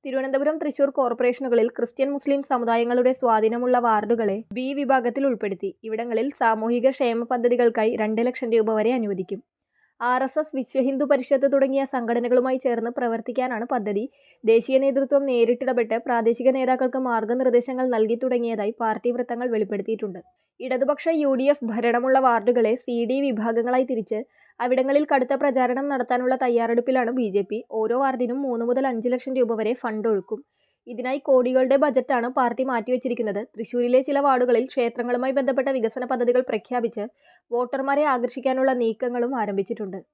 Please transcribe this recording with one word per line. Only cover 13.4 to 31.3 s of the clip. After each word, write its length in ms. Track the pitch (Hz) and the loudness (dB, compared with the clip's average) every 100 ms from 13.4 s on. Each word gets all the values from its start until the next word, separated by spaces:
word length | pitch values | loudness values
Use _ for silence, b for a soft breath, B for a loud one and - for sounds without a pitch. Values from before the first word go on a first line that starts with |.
| 254 226 240 | -4 -4 -4
പദ്ധതി. 320 | 254 208 202 254 b b b | -4 -2 -4 -6 b b b
ദേശീയ 340 | 220 226 226 262 | 2 2 4 2
നേതൃത്വം 460 | 277 262 269 277 277 | 2 0 2 2 2
നേരിട്ടിടപെട്ട് 680 | 247 233 240 262 247 226 233 | 2 2 2 0 0 0 -2
പ്രാദേശിക 520 | 247 233 220 233 247 | 0 0 2 2 2
നേതാക്കൾക്ക് 480 | 262 254 254 254 262 | 2 0 0 0 -2
മാർഗനിർദ്ദേശങ്ങൾ 880 | 254 226 214 247 254 240 240 254 254 | -2 -2 0 0 4 2 2 -4 -2
നൽകി 280 | 226 220 233 | 0 0 0
തുടങ്ങിയതായി 580 | 262 247 233 220 208 240 | 0 -2 -2 -2 -4 -2
പാർട്ടി 320 | 226 214 240 | -4 -2 -2
വൃത്തങ്ങൾ 360 | 240 240 240 247 | -2 -4 -4 -2
വെളിപ്പെടുത്തിയിട്ടുണ്ട്. 720 | 226 202 208 208 214 214 180 - _ _ _ | -2 -2 -4 -4 -6 -6 -10 -18 _ _ _
ഇടതുപക്ഷ 480 | 247 254 269 294 330 | -4 0 0 0 0
യു 200 | 330 285 | 0 2
ഡി 100 | 262 | 2
എഫ് 220 | 269 285 226 | 2 0 -2
ഭരണമുള്ള 540 | 220 233 240 254 262 | -2 0 0 2 4
വാർഡുകളെ 540 | 262 233 208 247 220 254 | 4 2 2 2 2 0
സി 300 | - 233 233 | -2 -2 0
ഡി 120 | 269 | 0
വിഭാഗങ്ങളായി 600 | 277 220 220 226 233 254 | 0 -2 -2 -2 0 0
തിരിച്ച് 380 | 254 233 214 220 262 b b b | 0 -4 -4 -6 -8 b b b
അവിടങ്ങളിൽ 480 | 240 254 262 285 302 277 | 0 0 2 2 2 0
കടുത്ത 180 | 254 | 2
പ്രചാരണം 560 | 277 254 247 247 247 285 | 0 2 2 0 0 -2
നടത്താനുള്ള 460 | 269 247 247 254 254 | -2 -2 0 0 0
തയ്യാറെടുപ്പിലാണ് 760 | 254 233 233 233 233 262 233 | 2 2 2 0 2 0 0
ബി 160 | 254 220 | -2 0
ജെ 140 | 196 196 | 0 -2
പി. 100 | 214 - | -6 -6
ഓരോ 280 | 220 220 240 | -4 -2 0
വാർഡിനും 420 | 269 254 240 262 | 0 -2 -4 -4
മൂന്ന് 240 | 277 233 233 | -4 -2 -2
മുതൽ 220 | 247 262 | 0 0
അഞ്ച് 220 | 233 240 | -2 -2
ലക്ഷം 260 | 247 262 262 | -4 -2 -2
രൂപ 240 | 233 226 | 0 0
വരെ 140 | 214 | -2
ഫണ്ട് 340 | 254 240 214 220 | -2 -4 -4 0
ഒഴുക്കും. 340 | 202 185 220 - _ _ _ - | -2 -2 -12 -12 _ _ _ -16
ഇതിനായി 300 | 220 247 269 | -8 -6 -4
കോടികളുടെ 580 | 285 | 2